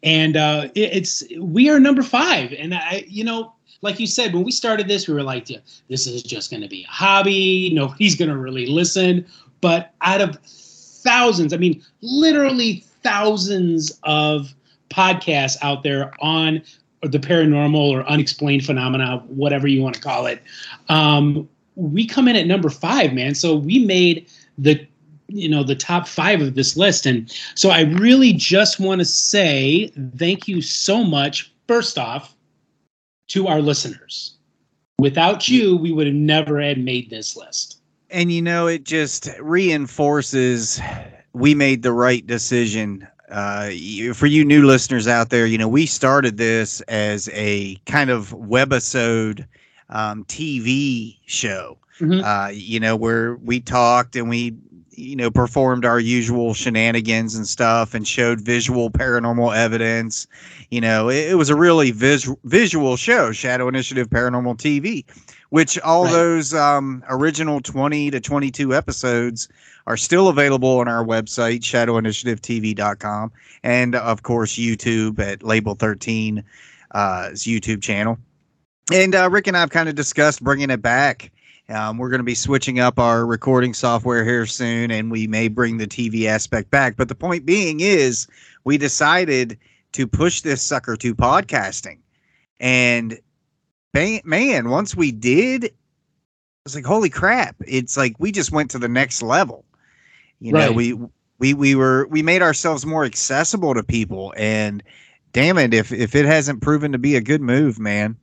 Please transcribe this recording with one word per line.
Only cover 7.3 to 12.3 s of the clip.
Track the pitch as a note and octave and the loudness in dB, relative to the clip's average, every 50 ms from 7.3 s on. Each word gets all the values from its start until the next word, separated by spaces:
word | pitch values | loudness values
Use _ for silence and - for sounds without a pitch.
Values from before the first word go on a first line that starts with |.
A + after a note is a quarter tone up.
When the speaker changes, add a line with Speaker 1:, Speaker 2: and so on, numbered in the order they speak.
| G3 G3 F#3+ F#3 F#3 F#3 F#3 F3+ E3 | 0 2 2 2 2 2 0 0 0
Speaker 1:
Nobody's | D#3 C#3 C3 C3+ - G#3 G3+ E3+ | 0 0 -2 -2 0 2 2 2
gonna | C#3 F3 D#3 D3 | 2 0 -2 -2
really | C3+ C3 C3 B2+ C3 B2 | -4 -6 -8 -6 -6 -4
listen." | A#2+ C#3+ D#3+ F3 F3 - F#3+ F#3 F3+ F3+ F3+ F3 - _ _ _ _ _ _ | -2 0 0 0 0 0 0 2 2 2 0 -2 -6 _ _ _ _ _ _
But | - F3+ E3 E3+ F3 - _ _ - | 0 2 2 2 0 -6 _ _ -2
out | F3 F#3+ G3 | 0 2 2
of | G3+ F3+ D3+ - _ | 0 -2 -2 -10 _
thousands, | _ - - - - - - - - - - - B3+ A#3+ B3 B3 A#3+ G#3+ F3 E3+ D3 D#3 | _ -20 -20 -20 -20 -20 -20 -20 -20 -20 -6 -2 0 2 4 4 2 2 2 0 0 0
I | |
mean, | E3+ F3 F3+ D#3+ D3+ - _ _ _ - | 0 0 0 0 -2 -8 _ _ _ -12
literally | A#3 B3+ C#4 D#4 D#4+ | -4 0 2 4 4